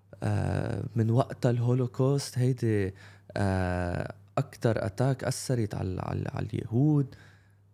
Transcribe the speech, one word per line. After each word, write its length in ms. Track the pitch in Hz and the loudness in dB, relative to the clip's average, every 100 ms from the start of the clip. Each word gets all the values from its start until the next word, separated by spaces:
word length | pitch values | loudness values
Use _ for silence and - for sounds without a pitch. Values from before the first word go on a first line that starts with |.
| _ - | _ -6
آه، 600 | 107 101 95 95 - - - 113 | -2 0 0 0 -2 -4 -2 0
من 140 | 113 | 2
وقتها 420 | 117 - - 127 | 4 2 0 0
الهولوكوست 840 | 120 120 127 120 - 131 143 - 123 | 2 2 2 0 2 2 2 -2 0
هيدي، 560 | 123 127 117 107 95 - - - - - | 0 2 2 2 0 -4 -16 -20 -8 -2
آه، 760 | 101 95 90 90 87 87 - - - - | 2 2 0 0 -2 -2 -6 -10 -8 -6
أكتر 480 | - - 120 107 104 | -6 -2 0 0 -2
أتاك 380 | - 127 127 | 0 0 0
أثرت 520 | - - - 123 107 - | -2 -4 -2 -2 -2 -4
على، 260 | 95 92 | -4 -4
على، 280 | - 92 - | -4 -4 -4
على 120 | - - | -6 -6
اليهود. 680 | - - 113 151 147 131 - - - _ _ _ | -6 -2 2 4 4 0 -6 -20 -20 _ _ _